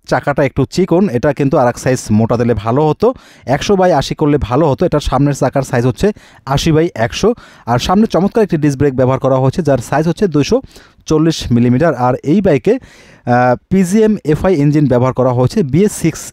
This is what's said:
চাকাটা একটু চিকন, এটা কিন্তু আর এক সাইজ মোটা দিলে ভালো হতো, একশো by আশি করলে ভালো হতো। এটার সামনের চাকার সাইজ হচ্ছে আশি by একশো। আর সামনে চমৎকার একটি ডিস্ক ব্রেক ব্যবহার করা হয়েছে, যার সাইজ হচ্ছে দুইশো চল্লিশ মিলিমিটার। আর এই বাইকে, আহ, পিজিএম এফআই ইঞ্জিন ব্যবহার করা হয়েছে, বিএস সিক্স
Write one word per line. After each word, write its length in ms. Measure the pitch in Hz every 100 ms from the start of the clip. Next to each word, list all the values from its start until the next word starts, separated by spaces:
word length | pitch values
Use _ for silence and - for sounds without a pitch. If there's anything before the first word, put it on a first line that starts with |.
| -
চাকাটা 360 | 151 - 143
একটু 200 | 143 -
চিকন, 440 | 131 - 185 165 196
এটা 240 | 117 147
কিন্তু 260 | 139 139 156
আর 100 | 123
এক 100 | -
সাইজ 200 | 135 127 -
মোটা 260 | 107 110 120
দিলে 180 | 120
ভালো 340 | 113 110 131 156
হতো, 260 | 151 233 254 - - -
একশো 280 | 139 -
by 180 | 196 180
আশি 220 | 151 -
করলে 240 | - 151 147
ভালো 300 | 101 131 160
হতো। 160 | 127 175
এটার 140 | 147
সামনের 340 | - 131 143
চাকার 280 | 139 131 139
সাইজ 240 | 135 127 127
হচ্ছে 260 | - 202 - - - -
আশি 260 | 139 165
by 160 | 156 170
একশো। 400 | - 117 - 196 240 - - -
আর 120 | 120
সামনে 280 | - 190 220
চমৎকার 380 | 165 196 240
একটি 120 | 202 160
ডিস্ক 220 | 147 131
ব্রেক 160 | 143 127
ব্যবহার 220 | 127 131
করা 180 | 131 131
হয়েছে, 260 | 131 185
যার 160 | 147 131
সাইজ 300 | - 139 160
হচ্ছে 200 | - 202
দুইশো 320 | 147 139 247 - - - _ -
চল্লিশ 460 | 156 160 - -
মিলিমিটার। 420 | 117 123 127 165
আর 200 | 127 123 127
এই 180 | 131 196
বাইকে, 340 | 190 139 185
আহ, 840 | 254 - - - - - 123 123 123 -
পিজিএম 460 | 190 175 214 214 208
এফআই 300 | 147 147 190
ইঞ্জিন 320 | 160 143 151 139
ব্যবহার 260 | 123 131
করা 200 | 123 127
হয়েছে, 300 | 123 127 220
বিএস 300 | 143 151 208
সিক্স 400 | - 170 - -